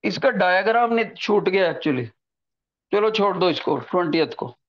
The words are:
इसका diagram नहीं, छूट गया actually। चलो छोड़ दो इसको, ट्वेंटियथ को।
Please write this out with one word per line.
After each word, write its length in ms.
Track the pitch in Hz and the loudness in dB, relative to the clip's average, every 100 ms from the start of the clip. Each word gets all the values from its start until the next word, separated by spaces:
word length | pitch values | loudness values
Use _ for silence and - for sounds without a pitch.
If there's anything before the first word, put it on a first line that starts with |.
इसका 260 | 208 180 269 | -4 0 0
diagram 640 | 208 180 180 196 233 240 | 2 2 2 2 2 2
नहीं, 120 | 233 226 - | 0 -2 -6
छूट 340 | - 208 190 | 0 0 2
गया 260 | 190 175 147 | 0 0 0
actually। 300 | 156 127 117 _ _ _ _ _ _ _ _ | -2 -2 -6 _ _ _ _ _ _ _ _
चलो 200 | 208 220 | 0 0
छोड़ 260 | 214 202 185 | 2 0 2
दो 120 | 180 | 0
इसको, 280 | 151 - 139 | 0 -2 -4
ट्वेंटियथ 500 | - 180 170 160 147 | -2 -2 0 0 -2
को। 280 | - 120 - | -4 -12 -12